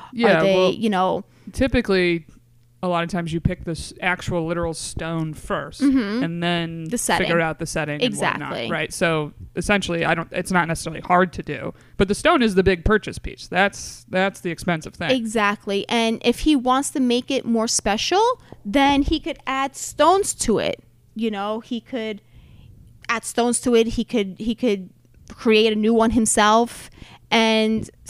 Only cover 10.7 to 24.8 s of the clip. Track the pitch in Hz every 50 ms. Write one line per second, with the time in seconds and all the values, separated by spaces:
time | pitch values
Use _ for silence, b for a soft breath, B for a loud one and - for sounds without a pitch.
10.7 | 165 - - 165 156 - - - 180 180 185 175 - - - - 143 117 - -
11.7 | - b b b b b 202 190 202 - - 302 349 277 233 220 180 190 180 190
12.7 | 185 170 156 208 214 208 - - - - - - - - - - 175 180 196 196
13.7 | - - - - - - - - 180 185 190 196 190 - - 180 160 - - 180
14.7 | 170 160 - - - - 175 156 262 262 226 220 220 226 208 202 208 - - 208
15.7 | 196 202 - - 233 233 226 226 226 - - 240 240 - - 311 302 262 240 254
16.7 | 254 269 285 - - 294 254 240 240 247 247 - 269 254 - 226 233 226 220 233
17.7 | - - - 214 196 226 - - 349 392 453 480 494 - B B B B B 208
18.7 | 202 285 277 277 285 277 285 - 330 302 - 330 277 - - 254 269 269 269 277
19.7 | - - - - - - 294 330 381 392 403 - - - - 240 202 135 80 -
20.7 | - - - _ _ _ _ _ - 220 226 220 214 196 202 208 214 226 220 -
21.7 | 247 226 - - 277 233 220 220 214 202 _ b b b b b b b b b
22.7 | b b b - - - - - 233 226 - - - 240 233 247 233 - - 247
23.7 | 240 226 226 226 - 240 220 - - 233 202 190 175 - 214 233 220 - 247 247
24.7 | 202 196